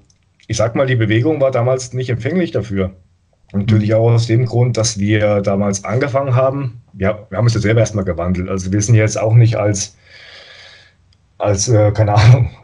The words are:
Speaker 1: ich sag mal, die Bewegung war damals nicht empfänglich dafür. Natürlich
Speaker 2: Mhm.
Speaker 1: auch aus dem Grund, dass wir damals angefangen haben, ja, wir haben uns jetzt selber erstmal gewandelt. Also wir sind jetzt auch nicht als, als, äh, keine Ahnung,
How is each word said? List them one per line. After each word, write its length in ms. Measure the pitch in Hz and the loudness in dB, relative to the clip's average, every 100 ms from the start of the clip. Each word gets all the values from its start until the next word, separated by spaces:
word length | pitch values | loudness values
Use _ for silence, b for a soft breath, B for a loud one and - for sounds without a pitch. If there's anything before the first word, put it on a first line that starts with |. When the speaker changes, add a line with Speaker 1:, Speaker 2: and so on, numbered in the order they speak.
| _ _ _ _ - | _ _ _ _ -8
Speaker 1:
ich 100 | 113 | -2
sag 180 | 110 147 | -2 0
mal, 120 | 131 | 0
die 100 | 123 | 0
Bewegung 420 | 104 110 151 151 | 2 2 0 0
war 120 | 131 | 0
damals 420 | 123 123 131 - | 0 0 -2 -4
nicht 160 | 127 123 | -8 -6
empfänglich 420 | 120 139 180 165 | -4 -4 -2 -2
dafür. 400 | 117 98 98 92 - _ _ _ _ _ | -4 -4 -4 -4 -8 _ _ _ _ _
Natürlich 380 | 101 101 107 104 | -4 0 0 2
Speaker 2:
Mhm. 40 | 110 | 2
Speaker 1:
auch 160 | 117 | 2
aus 160 | 120 117 | 2 2
dem 180 | 117 123 | 0 0
Grund, 300 | 120 123 110 | 0 0 0
dass 240 | 107 98 | -4 -2
wir 420 | 101 107 104 104 | 0 0 2 0
damals 440 | 98 98 101 98 - | -2 -2 -2 -4 -4
angefangen 500 | 117 143 135 139 123 | -4 -2 -2 0 0
haben, 460 | 131 139 127 - - 98 | 0 -2 -8 -10 -16 -4
ja, 280 | 95 - - | -4 -4 -8
wir 80 | - | -2
haben 80 | 117 | 0
uns 80 | |
jetzt 100 | 113 | 0
selber 160 | 101 113 | 0 2
erstmal 240 | 107 101 | 0 -2
gewandelt. 460 | 92 80 90 90 92 | -4 -4 -2 -2 -4
Also 240 | 95 92 | -6 -2
wir 80 | 101 | -2
sind 140 | 101 107 | 2 4
jetzt 220 | 107 - | 2 0
auch 160 | 110 | 2
nicht 220 | 120 113 104 | 4 4 2
als, 400 | 104 98 - B B B B B B B B B B B _ _ _ - | -2 -2 -6 B B B B B B B B B B B _ _ _ -6
als, 320 | 101 98 107 | -2 -2 0
äh, 220 | 107 104 | 2 2
keine 220 | 104 104 104 | 2 2 4
Ahnung, 340 | 113 120 - B | 6 6 2 B